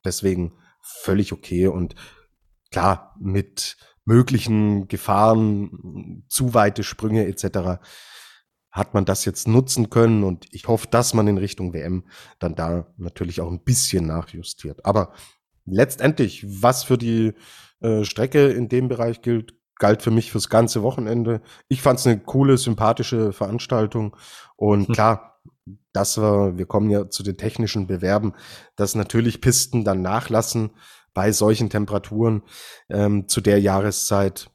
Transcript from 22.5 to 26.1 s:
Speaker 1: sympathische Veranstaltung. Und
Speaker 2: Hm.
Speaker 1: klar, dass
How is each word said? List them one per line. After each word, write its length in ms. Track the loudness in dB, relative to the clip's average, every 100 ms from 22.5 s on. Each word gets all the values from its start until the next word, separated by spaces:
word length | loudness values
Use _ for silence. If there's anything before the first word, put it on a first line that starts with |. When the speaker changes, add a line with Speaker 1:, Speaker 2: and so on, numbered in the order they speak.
| 4
Speaker 1:
sympathische 760 | 2 0 0 0 -2 -2 -2
Veranstaltung. 840 | -2 -6 -6 -2 -2 0 -2 -6 -10 -20 -20 -20 _
Und 300 | 2 2 2
Speaker 2:
Hm. 60 |
Speaker 1:
klar, 460 | 2 2 2 -6 _ -20 _ -20 -20 _
dass 260 | -4 -2